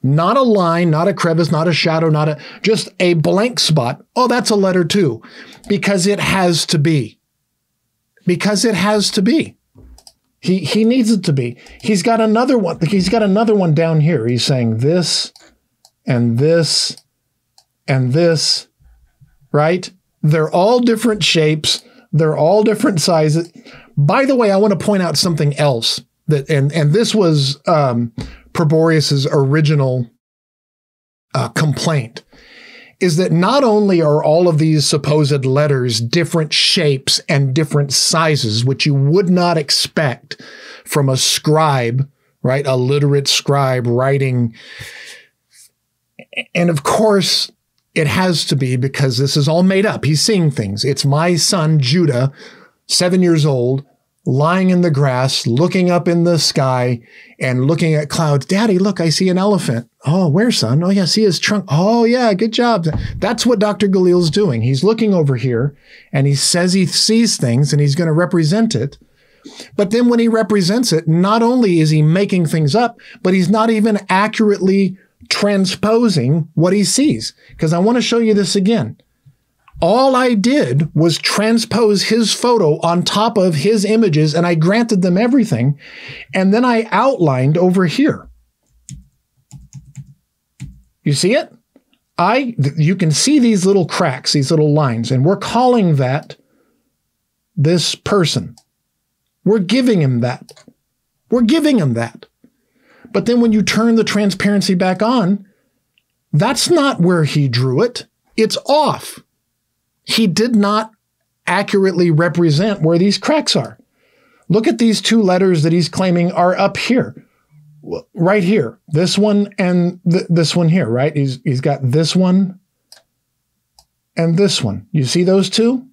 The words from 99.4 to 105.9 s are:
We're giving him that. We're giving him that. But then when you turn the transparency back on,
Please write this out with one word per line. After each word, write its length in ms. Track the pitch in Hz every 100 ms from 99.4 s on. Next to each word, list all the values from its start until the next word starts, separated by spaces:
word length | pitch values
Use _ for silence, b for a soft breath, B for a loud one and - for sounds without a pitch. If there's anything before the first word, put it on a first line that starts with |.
We're 140 | 180 220
giving 420 | 175 254 254 202
him 200 | 139 120
that. 320 | 120 - - - - _ _ _ _ _ _
We're 120 | -
giving 360 | 214 330 302 254
him 140 | 143
that. 320 | 117 117 - - _ b b b b b b b
But 140 | 202 202
then 160 | 240
when 100 | 233
you 100 | 214
turn 340 | 190 - 233 226
the 80 |
transparency 720 | 214 202 208 190 202 202 185
back 280 | 180 185 185
on, 420 | 214 254 175 202 b b b b b